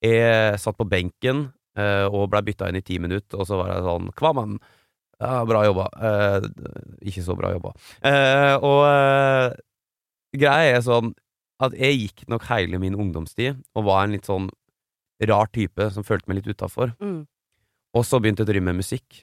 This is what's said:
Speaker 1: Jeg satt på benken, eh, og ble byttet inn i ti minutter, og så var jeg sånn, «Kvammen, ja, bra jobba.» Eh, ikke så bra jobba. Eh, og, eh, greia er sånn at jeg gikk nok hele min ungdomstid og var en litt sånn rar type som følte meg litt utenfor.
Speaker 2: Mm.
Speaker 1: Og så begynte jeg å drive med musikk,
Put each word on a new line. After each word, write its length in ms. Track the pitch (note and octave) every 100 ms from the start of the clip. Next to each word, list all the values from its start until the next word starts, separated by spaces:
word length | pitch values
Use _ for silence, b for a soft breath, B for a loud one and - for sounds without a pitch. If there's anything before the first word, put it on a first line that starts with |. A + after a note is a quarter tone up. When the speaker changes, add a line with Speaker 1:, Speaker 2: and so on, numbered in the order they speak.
Speaker 1:
Jeg 540 | A2+ A2+ A#2 A2+ A2 G#2
satt 160 | A2+ G#2
på 100 | G#2
benken, 640 | F#2 F2+ - B2+ C#3 C3+ - _ G#2
eh, 280 | G2+ G2+ G2
og 220 | G2+ G2+
ble 100 | G#2
byttet 280 | G#2 G2 F#2
inn 60 | F#2
i 60 |
ti 160 | - F2+
minutter, 380 | E2+ G2 - G2
og 60 | F#2
så 100 | F#2+
var 80 | F#2
jeg 140 | F#2 F2+
sånn, 240 | F2 F#2 -
«Kvammen, 420 | D#3 C3+ G#2+ G2+ b b b b _ -
ja, 240 | A#2 B2+ A2+
bra 160 | G#2+
jobba.» 220 | G#2+ F#2 F#2+ -
Eh, 400 | A2 G#2 G2+ G2 G#2 - - - - - G2
ikke 180 | F#2
så 140 | F2+ F2+
bra 160 | F#2
jobba. 180 | F#2 F#2 B B B
Eh, 520 | C3+ C#3 C3+ C#3 C#3+ C#3
og, 240 | C#3+ C#3 D3
eh, 640 | C#3 C#3 C#3 C3+ C3 B2+ - - _ _ _ _ _ _
greia 420 | C#3 C#3+ D3 D#3 B2
er 60 |
sånn 320 | A#2+ A#2 A2+ - _ _ _ -
at 100 | C3
jeg 300 | - C3+ C3+
gikk 260 | G#2 - -
nok 160 | A#2 -
hele 300 | A#2 F2 F2+
min 160 | F#2+ G2
ungdomstid 640 | G2+ E2 D#2+ - B2+ C3+ - A2+
og 100 | G2+
var 180 | F#2+
en 80 | G2+
litt 140 | G2 -
sånn 240 | F#2+ F#2+ - _ _ _ _ _ -
rar 260 | G#2+ G#2 A2
type 320 | A#2 F#2 - G#2+
som 100 | G2
følte 240 | G2 G#2+ -
meg 140 | F#2+
litt 80 | G#2 G2+
utenfor. 340 | G2 - B2 A#2
Speaker 2:
Mm. 260 | G3+ E3 D3 _ _ _ _ _ _ A#2
Speaker 1:
Og 80 |
så 160 | A#2+ B2+
begynte 240 | A2 G2+
jeg 60 | G#2+
å 20 |
drive 140 | G2 F#2
med 100 | F2+
musikk, 460 | F#2+ C3 - -